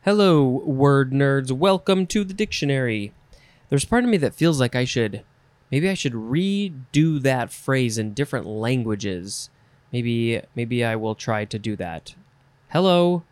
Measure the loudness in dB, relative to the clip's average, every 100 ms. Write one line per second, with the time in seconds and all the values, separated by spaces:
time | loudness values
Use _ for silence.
0 | 2 4 6 6 4 0 -2 2 4 4
1 | 2 2 2 2 -2 0 2 2 2 0
2 | 2 -2 -2 -4 -4 -2 -2 0 0 -2
3 | -6 _ _ -20 _ _ _ -2 2 2
4 | 2 2 0 2 2 2 0 0 -2 0
5 | -2 -4 -16 _ _ _ _ -2 0 -2
6 | -4 -6 -2 -2 0 -2 -4 -8 -2 2
7 | 2 2 0 0 -4 -8 -2 0 0 -2
8 | -6 -4 -4 -4 -6 -4 -2 -2 -2 -4
9 | -4 -6 -8 -12 -14 _ _ _ _ -4
10 | -2 0 0 -2 -6 -8 -4 -2 -2 -2
11 | -4 -6 -4 -4 -4 -6 -6 -6 -8 -10
12 | -16 -20 _ _ _ _ _ 0 4 4
13 | 2 0 -6